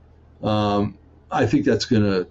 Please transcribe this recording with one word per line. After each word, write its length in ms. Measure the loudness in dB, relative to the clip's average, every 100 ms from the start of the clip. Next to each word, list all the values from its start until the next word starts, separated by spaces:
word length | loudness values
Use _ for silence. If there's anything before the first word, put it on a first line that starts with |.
| -20 -20 -20 -8
um, 560 | -4 -2 0 0 -2 -8 -20 -20 -8
I 160 | -2 0
think 200 | 2 2
that's 200 | -2 0
gonna 400 | 2 2 0 -4